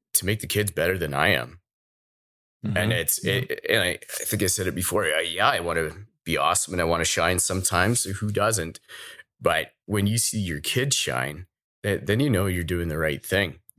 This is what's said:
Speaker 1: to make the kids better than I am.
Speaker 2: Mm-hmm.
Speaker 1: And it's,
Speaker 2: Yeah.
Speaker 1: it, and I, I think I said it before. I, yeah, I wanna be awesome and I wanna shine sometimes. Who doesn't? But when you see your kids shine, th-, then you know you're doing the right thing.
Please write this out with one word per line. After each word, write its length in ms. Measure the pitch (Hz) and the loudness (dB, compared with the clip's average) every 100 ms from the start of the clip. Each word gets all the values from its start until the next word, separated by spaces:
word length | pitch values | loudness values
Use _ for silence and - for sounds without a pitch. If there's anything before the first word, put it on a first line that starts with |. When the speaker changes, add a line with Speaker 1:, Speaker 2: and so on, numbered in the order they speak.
| _ - | _ -2
Speaker 1:
to 100 | 90 | 0
make 140 | 110 | -2
the 80 | - | 0
kids 240 | 104 101 | 0 0
better 260 | - 82 92 | 0 0 0
than 160 | 80 | -2
I 140 | 69 82 | 2 4
am. 320 | 78 60 - _ _ _ _ _ _ _ _ _ _ 107 | 4 0 -12 _ _ _ _ _ _ _ _ _ _ -4
Speaker 2:
Mm-hmm. 120 | 101 | 0
Speaker 1:
And 160 | 90 | 2
it's, 300 | 90 82 - | 0 0 -2
Speaker 2:
Yeah. 100 | 92 | 0
Speaker 1:
it, 260 | 98 - - - | 0 -2 -6 0
and 120 | 110 | 2
I, 60 | 90 - - - | 2 -2 -8 -8
I 20 | - | -4
think 160 | 107 | 0
I 60 | 98 | 0
said 200 | 92 92 | 0 -2
it 60 | 87 | -2
before. 300 | 90 92 90 | -2 0 0
I, 160 | 78 | 0
yeah, 280 | 85 85 113 | -2 0 2
I 100 | 127 | 2
wanna 320 | 85 82 80 82 107 _ | 0 0 -2 -4 -18 _
be 140 | - 78 | -2 0
awesome 360 | 73 90 - | 2 2 0
and 80 | 90 | 0
I 40 | 82 | 2
wanna 180 | 82 82 | 2 0
shine 340 | - 82 90 | 2 2 2
sometimes. 680 | - 92 90 87 95 120 95 | 0 0 0 2 2 2 -2
Who 260 | 98 107 | -4 -2
doesn't? 480 | 104 104 107 80 - - - - - - _ | 0 0 0 -4 -8 -18 -18 -18 -18 -20 _
But 320 | - 80 76 _ - | 0 0 -2 _ -4
when 220 | 104 101 | 0 2
you 100 | 117 | 2
see 220 | - 107 | 0 -2
your 220 | 92 73 | -2 -4
kids 340 | - 123 139 - | -2 0 0 0
shine, 520 | - 64 65 76 90 _ _ _ | 0 -2 -4 -6 -14 _ _ _
th-, 180 | 104 95 - | -2 -2 0
then 140 | 107 | 2
you 80 | 147 | 4
know 160 | 107 101 | 4 2
you're 180 | 90 | 0
doing 240 | 85 90 85 | 0 -2 0
the 100 | 78 | 0
right 260 | 78 71 | 0 -2
thing. 360 | - 92 95 71 _ | 0 0 0 -4 _